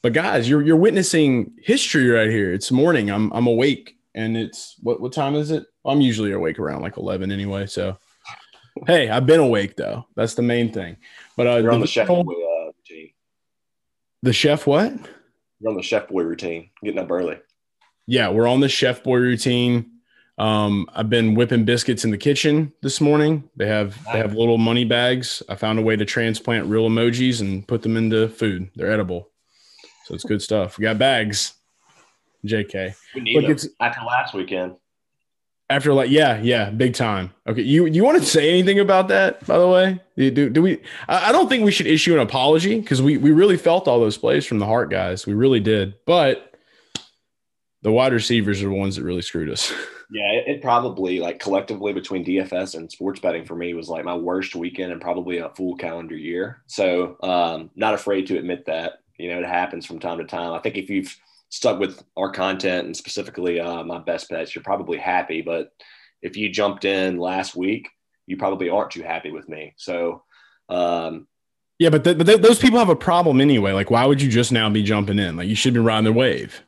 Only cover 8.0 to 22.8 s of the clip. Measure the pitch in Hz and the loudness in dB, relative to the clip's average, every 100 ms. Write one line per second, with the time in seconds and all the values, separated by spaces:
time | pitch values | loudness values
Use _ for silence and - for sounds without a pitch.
8 | _ _ - - _ _ _ - - 175 | _ _ -20 -20 _ _ _ -8 2 2
9 | 117 117 131 160 135 107 101 - - 110 | 4 2 4 6 6 2 -2 -6 -8 -8
10 | - - 113 - 120 120 117 107 87 85 | -10 -4 -4 0 0 0 0 -4 -10 -14
11 | - - - - 120 120 113 117 104 117 | -20 -20 -12 0 2 4 4 2 2 0
12 | 104 175 87 85 85 82 82 - _ 80 | 2 2 0 -4 -4 -4 -6 -16 _ -20
13 | 78 _ _ _ _ _ _ _ _ _ | -20 _ _ _ _ _ _ _ _ _
14 | _ _ 127 113 147 151 - 147 226 269 | _ _ -2 2 2 2 2 2 0 -4
15 | - - _ _ _ _ 110 98 - 110 | -16 -20 _ _ _ _ -6 -6 -4 -4
16 | - 95 82 82 90 82 82 _ 104 90 | -2 -4 -4 -6 -8 -10 -14 _ -8 -6
17 | 92 87 85 - _ _ _ _ _ _ | -4 -4 -4 -8 _ _ _ _ _ _
18 | - 123 104 107 117 127 139 - 127 120 | -2 0 2 2 2 4 2 2 0 0
19 | 131 123 123 117 131 123 123 120 113 _ | 0 2 2 0 0 2 2 0 -2 _
20 | _ _ _ - 107 107 104 101 87 - | _ _ _ -4 0 2 0 0 -2 -6
21 | 110 117 113 110 120 120 110 120 - 120 | 0 2 4 2 2 2 2 0 0 -2
22 | 113 101 143 135 156 151 151 _ | -2 0 0 2 2 2 0 _